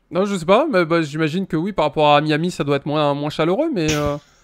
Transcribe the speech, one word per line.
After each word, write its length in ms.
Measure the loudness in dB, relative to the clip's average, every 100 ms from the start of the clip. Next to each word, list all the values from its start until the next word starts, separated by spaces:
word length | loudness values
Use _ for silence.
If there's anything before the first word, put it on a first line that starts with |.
| _
Non, 120 | -4 -2
je 100 | -2
sais 80 | 2
pas, 200 | 2 2
mais, 160 | 0 2
bah, 160 | 0
j'imagine 440 | -2 -2 -2 -2 -4
que 100 | -4
oui, 160 | -4
par 120 | -2 -2
rapport 280 | 2 4 4
à 60 |
Miami, 300 | 4 0 -2
ça 120 | -4
doit 140 | -2 -2
être 80 | -2
moins, 280 | 0 0 0
moins 140 | -4
chaleureux, 400 | -2 0 0 0
mais, 200 | -2 -2
euh, 220 | 0 -2 -4 -10 _